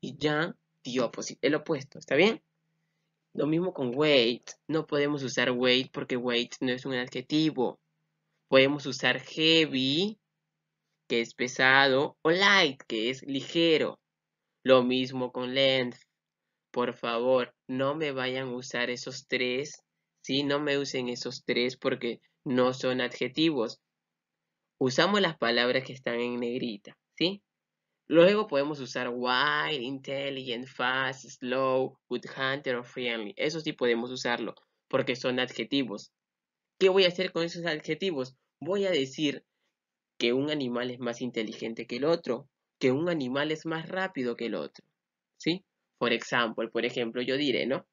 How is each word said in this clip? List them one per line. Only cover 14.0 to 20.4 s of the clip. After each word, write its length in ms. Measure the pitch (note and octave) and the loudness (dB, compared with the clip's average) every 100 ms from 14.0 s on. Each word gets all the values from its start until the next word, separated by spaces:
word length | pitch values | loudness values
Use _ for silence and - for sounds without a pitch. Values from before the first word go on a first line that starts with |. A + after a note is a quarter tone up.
| _ _ _ _ _ _ | _ _ _ _ _ _
Lo 220 | B2+ C3 | 6 6
mismo 480 | B2 B2+ B2+ C3 B2+ | 6 0 -2 -4 -6
con 220 | B2 B2 | -6 -4
length. 440 | C3 C3+ C3 B2 A#2 _ _ _ _ _ _ _ | 2 4 4 0 -6 _ _ _ _ _ _ _
Por 240 | - A#2+ | -4 -4
favor, 600 | A#2+ A#2+ A#2 B2 C3 A#2+ _ - | -4 -4 -2 2 2 2 _ -10
no 280 | C3 C3+ | -2 -2
me 180 | D3+ D3+ | -2 -4
vayan 360 | C3 B2+ C3 C3 | -2 -4 -4 -6
a 80 | B2 | -8
usar 340 | B2+ B2 B2 | -6 -4 -4
esos 360 | B2 - C3 - | -4 -8 -12 -4
tres, 560 | B2+ B2+ B2 D3 - _ _ _ _ | -2 0 -2 -4 -12 _ _ _ _
¿sí? 240 | - C3 | -2 0